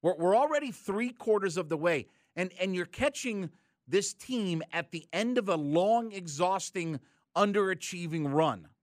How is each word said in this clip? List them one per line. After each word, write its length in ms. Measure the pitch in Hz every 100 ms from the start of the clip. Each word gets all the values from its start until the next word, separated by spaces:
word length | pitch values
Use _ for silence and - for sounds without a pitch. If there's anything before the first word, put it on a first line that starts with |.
We're, 140 | 160 180
we're 200 | 170 214
already 360 | 294 294 285
three 380 | 175 - 202 247
quarters 460 | 233 - 208 190 165
of 120 | 156
the 80 | 160
way. 300 | 170 156 - _ _ -
And, 160 | 185 -
and 140 | 185 185
you're 80 | 175
catching 640 | - 277 277 247 208 170 _ _ _ -
this 260 | 185 202
team 480 | - - 254 196 165 156
at 200 | 165 156
the 140 | 165 -
end 260 | 170 226 247
of 100 | 202
a 80 | 170
long, 560 | 147 160 190 233 226
exhausting, 880 | 196 175 143 180 190 - 190 165 147 _ _ _ 170
underachieving 960 | 202 202 190 185 - 180 170 160 147
run. 360 | 143 160 104 78 _